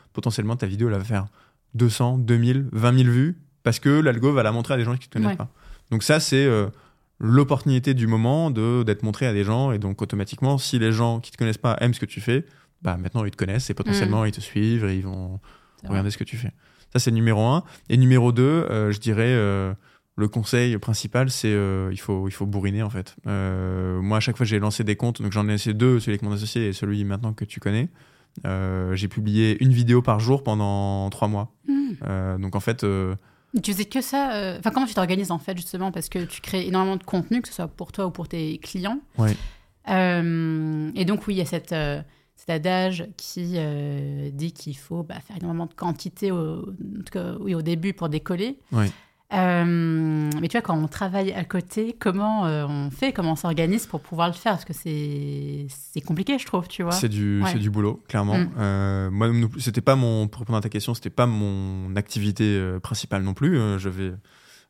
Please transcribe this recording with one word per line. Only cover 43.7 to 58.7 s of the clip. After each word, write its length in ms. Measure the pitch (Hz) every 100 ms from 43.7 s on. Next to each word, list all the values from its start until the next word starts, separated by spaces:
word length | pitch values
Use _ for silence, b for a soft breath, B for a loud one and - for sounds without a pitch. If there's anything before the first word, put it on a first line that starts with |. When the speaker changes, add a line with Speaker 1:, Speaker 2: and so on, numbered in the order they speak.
| 143 143 143 139 143 143
Speaker 2:
dit 200 | 139 165
qu'il 260 | - 147 139
faut, 240 | - 170
bah, 120 | 160 - -
faire 120 | 196
énormément 280 | 175 165 165
de 80 |
quantité 580 | - 180 160 180 - 196
au, 280 | 180 156 160 196
en 340 | 190 202 208
tout 80 | -
cas, 220 | 185 175 180
oui, 160 | 208 170
au 60 |
début 300 | 160 170 185
pour 160 | 185 165
décoller. 500 | 151 - 180 220 277 _
Speaker 1:
Ouais. 200 | 110 202 B B B B
Speaker 2:
Euh, 960 | 196 185 175 170 170 165 160 160 156 151 151
mais 80 | 165
tu 60 |
vois, 80 | 233
quand 160 | 226 165
on 60 | 156
travaille 460 | - 196 196 190
à 100 | 190
côté, 520 | 170 185 180 - 226 233
comment, 460 | 208 185 214 220 175
euh, 200 | 151 147
on 240 | 147 143
fait, 220 | 135 175
comment 220 | 175 170
on 20 | 156
s'organise 500 | 175 160 165 220 -
pour 140 | 156
pouvoir 260 | - 165 175
le 60 |
faire ? 200 | 175 233
Parce 100 | 180 -
que 60 |
c'est, 920 | 160 170 151 147 143 143 143 143 143 143
c'est 300 | - - 170
compliqué, 360 | - 165 196 277
je 60 | -
trouve, 220 | 185 175
tu 160 | -
vois. 100 | 175
Speaker 1:
C'est 160 | 185 117
du, 320 | 104 104 101
Speaker 2:
Ouais. 100 | 95
Speaker 1:
c'est 80 | 110
du 100 | 104
boulot, 320 | 104 104 - -
clairement. 300 | 107 101 98
Speaker 2:
Mm. 120 | 87 -
Speaker 1:
Euh, 540 | 101